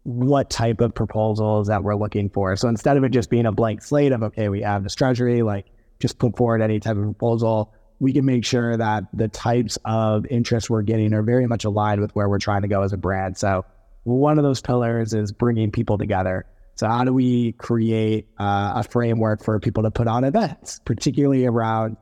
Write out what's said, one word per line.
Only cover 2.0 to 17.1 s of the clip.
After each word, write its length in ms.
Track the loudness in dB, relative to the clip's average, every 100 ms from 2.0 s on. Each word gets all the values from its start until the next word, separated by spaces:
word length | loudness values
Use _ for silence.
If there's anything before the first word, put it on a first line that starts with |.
| -2 -2 -2
for. 260 | 0 0 0
So 120 | 0
instead 280 | 0 2 4
of 80 |
it 60 | 4
just 220 | 2 2
being 160 | 2 2
a 40 |
blank 300 | 2 0 -2
slate 300 | -2 2 2
of, 100 | 2
"Okay, 280 | -2 -2 -2
we 120 | -2
have 220 | -2 -2
this 100 | -4
treasury, 480 | -2 0 2 0 2
like, 240 | 0 -2 -8 -20 _ -6
just 200 | -6 -2
put 180 | -2 2
forward 240 | 0 2
any 180 | 0 0
type 160 | -2 -2
of 80 |
proposal," 720 | -4 -2 -2 0 0 0 -4 _ _ -4
we 140 | 0
can 100 | 2
make 220 | 2 0 0
sure 320 | 0 0 0
that 280 | 0 -2 -4
the 160 | -4 -4
types 500 | -2 0 0 0 -4
of 440 | -4 0 0 0 0
interest 420 | -2 0 -2 0
we're 140 | -2
getting 280 | 0 0 2
are 120 | 2
very 240 | 2 2 2
much 180 | 0 -2
aligned 360 | 0 0 0
with 140 | -2 -2
where 140 | 0
we're 80 | 0
trying 240 | 0 -2
to 60 | 0
go 160 | 0
as 100 | 0
a 40 | -2
brand. 380 | -2 -2 -4 -4
So 300 | -2 -2 -4 _ _ -10
one 340 | -2 2 4 4
of 60 |
those 180 | 2 0
pillars 540 | 0 0 0 0 -2 -2
is 160 | -4
bringing 400 | 0 0 2 0
people 260 | 0 0 0
together. 480 | 0 0 0 -4 -8 -18 -20 -4
So 120 | -2
how 160 | 0
do 80 | 2